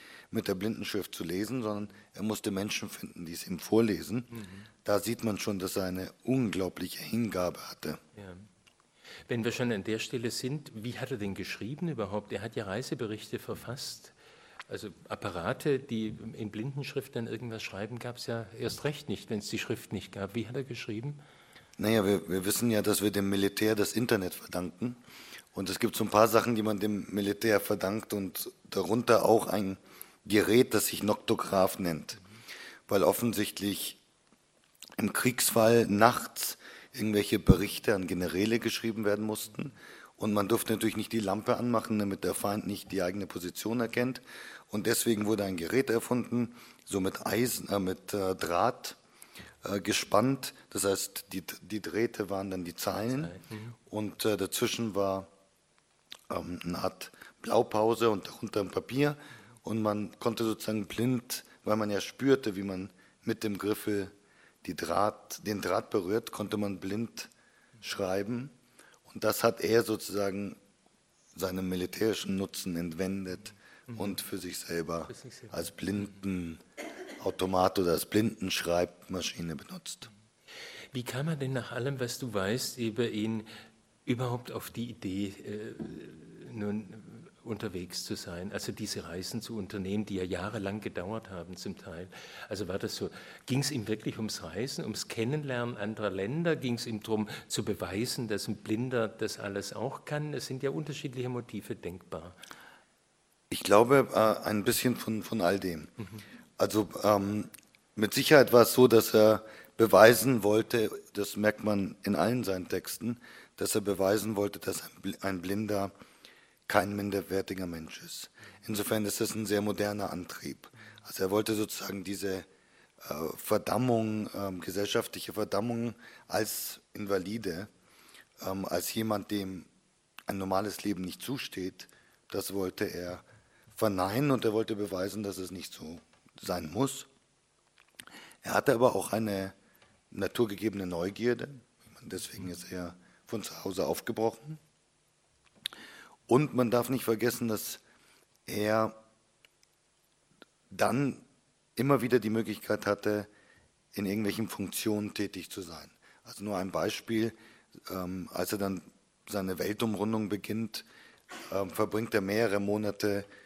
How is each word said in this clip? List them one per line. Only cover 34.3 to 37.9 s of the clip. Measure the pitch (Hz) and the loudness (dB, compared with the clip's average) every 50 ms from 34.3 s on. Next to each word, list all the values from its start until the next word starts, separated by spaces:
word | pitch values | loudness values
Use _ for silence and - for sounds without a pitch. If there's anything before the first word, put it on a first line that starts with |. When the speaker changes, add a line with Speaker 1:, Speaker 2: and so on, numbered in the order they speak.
| _ _ _ _ _ _ _ _ _ _ - - - - | _ _ _ _ _ _ _ _ _ _ -20 -12 -6 -2
Speaker 1:
im | 113 98 - | -2 0 0
Kriegsfall | - - 127 123 - - - - 117 110 113 120 117 110 | 2 0 0 2 2 2 4 6 6 8 8 8 8 6
nachts | - 101 101 110 123 123 - - - - - - - - - - - - - - - - | 6 6 8 8 8 8 4 -2 -8 -6 -4 -4 -4 -6 -8 -14 -18 -18 -20 -20 -14 -6
irgendwelche | - 107 110 104 104 101 - 117 98 | -4 -2 0 2 2 2 2 2 4
Berichte | - - 92 87 101 101 - - - 120 | 8 8 6 6 4 -2 -4 -2 0 0